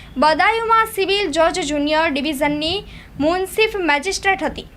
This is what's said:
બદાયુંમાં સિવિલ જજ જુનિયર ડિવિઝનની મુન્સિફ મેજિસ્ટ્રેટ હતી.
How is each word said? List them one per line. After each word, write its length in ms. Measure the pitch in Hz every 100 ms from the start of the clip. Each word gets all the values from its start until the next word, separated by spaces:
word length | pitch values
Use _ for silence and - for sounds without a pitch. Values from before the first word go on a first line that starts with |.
| - 254
બદાયુંમાં 720 | 302 311 392 453 453 453 440
સિવિલ 440 | 392 370 403 392
જજ 300 | 302 330 349
જુનિયર 480 | 294 294 294 311 330
ડિવિઝનની 760 | 285 285 277 294 294 311 392 - - - -
મુન્સિફ 560 | 294 359 381 - 440 427
મેજિસ્ટ્રેટ 680 | 330 285 277 - - 381
હતી. 240 | 294 - -